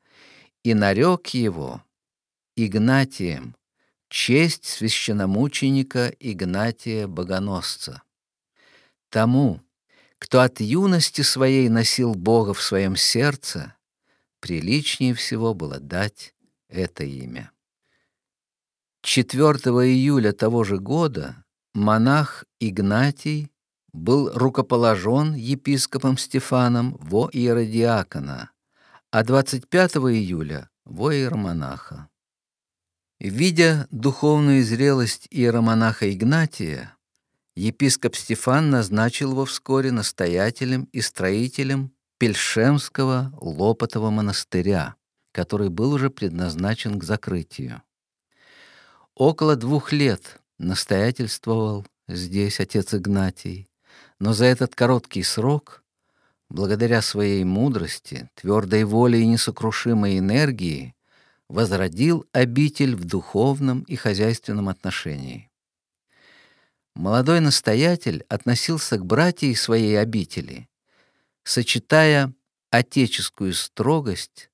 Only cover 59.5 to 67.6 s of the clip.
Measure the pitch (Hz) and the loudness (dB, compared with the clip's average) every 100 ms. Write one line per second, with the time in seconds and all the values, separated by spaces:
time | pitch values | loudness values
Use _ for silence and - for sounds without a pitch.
59.5 | - 113 - 120 113 101 95 95 120 151 | -2 -4 -2 0 0 2 0 2 2 2
60.5 | 110 87 73 65 - _ _ _ _ - | -2 -6 -6 -10 -18 _ _ _ _ -8
61.5 | 92 110 95 95 85 151 170 - 123 127 | -2 0 0 -2 0 0 0 -2 0 2
62.5 | 123 147 - 139 110 87 95 - 98 127 | 2 0 2 -2 -2 -4 -6 -2 0 2
63.5 | 139 135 127 - 139 113 98 110 117 - | 2 0 -2 -6 -4 -2 0 0 -2 -4
64.5 | 104 98 90 95 - 82 71 67 60 - | -4 -4 -4 -6 -6 -8 -10 -10 -14 -18
65.5 | _ _ _ _ _ _ _ _ _ _ | _ _ _ _ _ _ _ _ _ _
66.5 | _ _ _ _ - 90 117 131 170 156 | _ _ _ _ -6 0 2 4 4 4
67.5 | - | 2